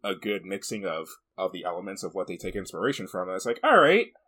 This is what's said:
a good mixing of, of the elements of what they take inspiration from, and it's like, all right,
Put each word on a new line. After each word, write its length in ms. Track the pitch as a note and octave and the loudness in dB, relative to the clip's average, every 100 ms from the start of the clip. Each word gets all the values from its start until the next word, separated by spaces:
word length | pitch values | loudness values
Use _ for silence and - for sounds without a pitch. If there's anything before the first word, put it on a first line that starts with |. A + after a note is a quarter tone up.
a 100 | G2+ | -6
good 320 | F2+ G#2+ G2+ F2+ | -4 -4 -4 -4
mixing 400 | G2 - A2 F#2+ | -8 -6 -6 -4
of, 220 | D#2+ D#2+ - _ - | -6 -8 -16 _ -4
of 120 | F#2 | -4
the 100 | - | -2
elements 400 | F2 E2+ G2 G2+ | -6 -6 -8 -8
of 100 | F2 | -6
what 140 | F#2 F2 | -6 -6
they 100 | E2+ | -6
take 180 | F#2 G2+ | -6 -6
inspiration 520 | F2+ E2 A#2+ - F#2+ | -8 -4 -2 -2 -6
from, 220 | F#2 F#2 | -6 -6
and 60 | F#2+ | -4
it's 120 | A#2+ | -4
like, 120 | - | 0
all 160 | D#4 A3 | 6 8
right, 280 | D3 G3+ - _ | 8 6 2 _